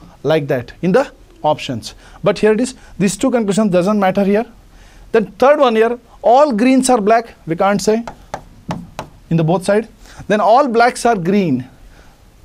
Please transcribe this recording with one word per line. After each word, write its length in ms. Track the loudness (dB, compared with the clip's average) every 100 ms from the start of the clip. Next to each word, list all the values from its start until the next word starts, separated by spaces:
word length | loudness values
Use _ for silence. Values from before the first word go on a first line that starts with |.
| -20 -10
like 240 | -4 -2 -2
that 260 | -6 -6 -8
in 120 | -2
the 200 | -2 -2 -8 -20 -8
options. 520 | -4 -4 -6 -12 -12 -20 -20 -6
But 140 | -4 0
here 140 | 0
it 100 | 0
is, 120 | -4 -8 -20 -4
these 200 | -4 -2
two 120 | -2
conclusions 420 | -2 -2 -2 0
doesn't 280 | 0 0 0
matter 240 | 0 0
here. 220 | 0 -2 -4 -12 -20 -20 -20 -20 -4
Then 140 | -2 -2
third 260 | 0 2 4
one 180 | 2 2
here, 220 | 0 -2 _ -4
all 300 | 2 4 4
greens 360 | 2 2 2 2
are 100 | 0
black, 340 | 2 0 0 -14 -10
we 100 | -2
can't 240 | 0 0
say 240 | 0 -2 -4 -16 -18 -18 -18 -20 -14 -14 -14 -16 -18 -16 -4
in 60 | -2
the 60 |
both 220 | 0 -2
side. 240 | 0 -2 -2 -14 -20 -18 -4
Then 120 | 0
all 280 | 4 4 4
blacks 380 | 2 2 2 -2
are 100 | -2
green. 520 | 0 0 0 -2 -6 -18 -20 -20 -20 _ _ _